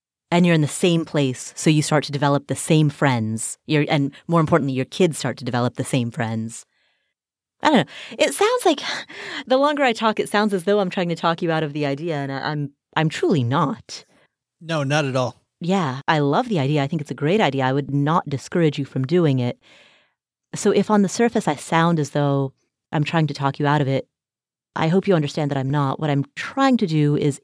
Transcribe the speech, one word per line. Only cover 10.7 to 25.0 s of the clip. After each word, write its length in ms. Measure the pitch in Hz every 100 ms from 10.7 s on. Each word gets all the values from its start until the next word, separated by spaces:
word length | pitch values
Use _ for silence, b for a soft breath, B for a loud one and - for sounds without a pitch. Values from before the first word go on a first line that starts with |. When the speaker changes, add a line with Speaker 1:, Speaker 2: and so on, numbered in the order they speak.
| 208
Speaker 1:
I'm 100 | 185
trying 200 | 202 175
to 60 | 165
talk 260 | 170 170
you 80 | 170
out 140 | 160
of 80 | 156
the 120 | 147 143
idea, 300 | 139 170 147
and 140 | 139
I, 200 | 135 -
I'm, 200 | 151 143 - _ -
I'm 120 | 160
truly 340 | - 359 165
not. 600 | 120 143 247 240 - - - b b _ _ _
Speaker 2:
No, 220 | 160 160
not 220 | 135 151 139
at 100 | 131
all. 260 | 123 - _ _
Speaker 1:
Yeah, 400 | 170 196 151 131 -
I 100 | 156
love 300 | 143 170 254
the 100 | 180
idea. 240 | 135 151
I 40 | 139
think 140 | 175
it's 100 | 147
a 40 | 139
great 240 | 143 214
idea. 220 | 170 135 131
I 80 |
would 160 | 135 139
not 360 | 139 143 165 -
discourage 480 | 139 - 180 160 147
you 80 | 135
from 200 | 131 131
doing 340 | 175 160 131
it. 180 | 123 - b b b b b b _ _ _ -
So 160 | 208
if 200 | 202 202
on 100 | 214
the 60 | 190
surface 380 | - 233 226 170
I 80 | 143
sound 440 | - 165 170 165
as 100 | 139
though 420 | 151 143 139 135 - _ _ _
I'm 120 | 156 147
trying 220 | 165 151
to 60 |
talk 260 | 139 139 -
you 60 | 143
out 140 | 147
of 60 | 135
it, 200 | 135 - _ _ _ _ _ _ -
I 140 | 160
hope 180 | 190